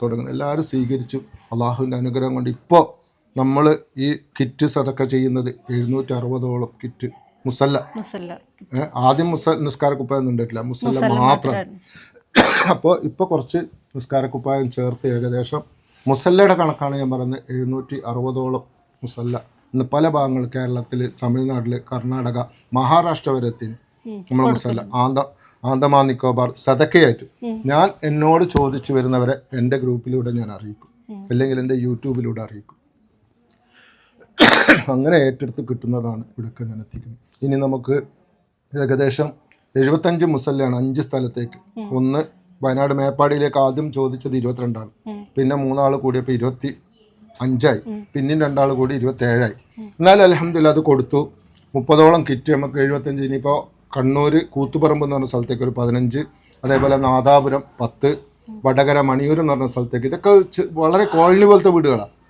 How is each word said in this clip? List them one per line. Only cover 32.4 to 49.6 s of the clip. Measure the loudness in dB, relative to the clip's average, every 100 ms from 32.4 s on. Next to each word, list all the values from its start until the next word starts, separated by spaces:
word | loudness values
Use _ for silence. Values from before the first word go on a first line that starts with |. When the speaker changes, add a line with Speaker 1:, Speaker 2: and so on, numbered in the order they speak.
| -10
Speaker 1:
അറിയിക്കും. | -16 -20 _ _ _ _ _ _ _ _ _ _ _ _ _ _ _ _ 4
<coughs> | 6 6 4 2 2 0
അങ്ങനെ | 4 4 4
ഏറ്റെടുത്ത് | 0 -8 -8 -8
കിട്ടുന്നതാണ് | -6 -4 -4 -4 -8 -10
ഇവിടെയൊക്കെ | -12 -12 -10 -12
ഞാൻ | -12 -14
എത്തിക്കുന്നത്. | -16 -16 -20 _ -8 -2
ഇനി | 0 0
നമുക്ക് | -2 -2 -2 -4 _ _ _ _ _ _ -4
ഏകദേശം | 0 2 0 0 -4 -6 _ _ _ 0
എഴുപത്തഞ്ച് | 2 2 0 0 0
മുസല്ലയാണ് | 0 -2 -2 -2 -2
അഞ്ച് | -2 -4 -4
സ്ഥലത്തേക്ക്. | -4 -4 -6 -10 -12 _ -14
Speaker 2:
ഉം. | -6 -2
Speaker 1:
ഒന്ന് | 0 -2 -4 _ _ -6
വയനാട് | -4 0 0 0
മേപ്പാടിയിലേക്ക് | -2 2 2 2 0 2 0
ആദ്യം | 0 -6 -2
ചോദിച്ചത് | -4 -4 -6 -4
ഇരുപത്തിരണ്ടാണ്. | -4 -4 -6 -6 -10 _ -16
Speaker 2:
ഉം. | -14 -10 -2
Speaker 1:
പിന്നെ | 0 0
മൂന്നാൾ | -2 0 0 0
കൂടിയപ്പോൾ | -2 -2 -2 -2
ഇരുപത്തിയഞ്ചായി. | -2 -4 -10 -12 _ _ _ _ _ -8 -4 2 2 0 -4
Speaker 2:
ഉം. | -14 -10
Speaker 1:
പിന്നെയും | -6 -2 0 0
രണ്ടാൾ | 2 0 2
കൂടി | -2 -2
ഇരുപത്തേഴായി. | -4 -2 0 0 0 -4